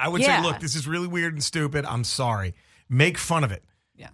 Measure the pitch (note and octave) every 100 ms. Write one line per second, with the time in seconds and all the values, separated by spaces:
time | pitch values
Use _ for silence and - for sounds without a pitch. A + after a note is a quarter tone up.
0 | C#3 F3+ C4+ A3+ E3 C#3 D#3+ D3+ C#3 E3+
1 | F3+ F3 E3+ D#3 - E3 D3 D3 C#3 A#2+
2 | A#2 - A#2+ G#2+ F#2 - _ _ - B2+
3 | E3 - - E3 C3 G2 - _ _ -
4 | -